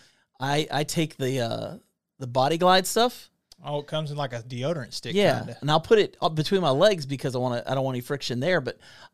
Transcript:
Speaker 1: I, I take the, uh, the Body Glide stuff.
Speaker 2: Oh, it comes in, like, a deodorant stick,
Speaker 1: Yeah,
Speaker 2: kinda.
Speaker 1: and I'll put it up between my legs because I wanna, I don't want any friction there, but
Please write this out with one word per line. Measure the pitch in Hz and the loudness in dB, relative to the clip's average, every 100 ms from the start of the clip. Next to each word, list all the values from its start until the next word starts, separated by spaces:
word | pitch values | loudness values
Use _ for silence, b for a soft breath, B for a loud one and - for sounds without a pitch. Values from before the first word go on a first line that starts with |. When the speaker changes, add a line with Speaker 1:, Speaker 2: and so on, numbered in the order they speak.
| b b b - | b b b -8
Speaker 1:
I, | 135 147 156 | -4 -2 -2
I | 135 | -2
take | 151 175 156 - | -4 -2 -2 -2
the, | 131 135 | -4 -2
uh, | 113 113 107 214 _ _ _ - | -2 -4 -8 -10 _ _ _ -14
the | 123 | -4
Body | 123 135 165 | 2 2 4
Glide | 180 185 185 | 6 6 4
stuff. | - 240 - - _ _ _ | 2 2 0 -18 _ _ _
Speaker 2:
Oh, | 143 147 | -6 -6
it | 143 | -4
comes | 156 151 | -4 -4
in, | 147 | -6
like, | 139 | -6
a | 120 | -8
deodorant | 117 123 135 170 113 | -10 -6 -4 -4 -6
stick, | - 123 190 | -10 -4 2
Speaker 1:
Yeah, | 190 - | 4 2
Speaker 2:
kinda. | - 120 | -2 -6
Speaker 1:
and | 143 | 0
I'll | 156 | 0
put | - 220 | 4 4
it | 170 - | 4 0
up | 180 156 | -2 0
between | 147 196 | 0 2
my | 165 | 2
legs | 135 202 185 135 | 4 4 4 -4
because | 135 143 123 | -6 -4 -2
I | |
wanna, | 127 120 - | -2 -2 -2
I | 131 | -2
don't | 131 | -2
want | 123 | -4
any | |
friction | 123 143 - 123 | -6 -6 -4 -4
there, | 147 180 | 0 0
but | 120 - B B B | -2 -8 B B B